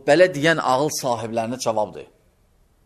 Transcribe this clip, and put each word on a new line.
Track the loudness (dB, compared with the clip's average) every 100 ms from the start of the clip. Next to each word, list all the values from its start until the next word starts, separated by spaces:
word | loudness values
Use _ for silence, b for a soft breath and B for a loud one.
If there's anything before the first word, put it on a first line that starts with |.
| 2
belə | 6 4
deyən | 4 0 0
ağıl | 0 0 0 -2
sahiblərinə | -4 -4 -4 -6 -6 -6
cavabdır. | -4 -2 -4 -8 -18 _ _ _ _ _ _ _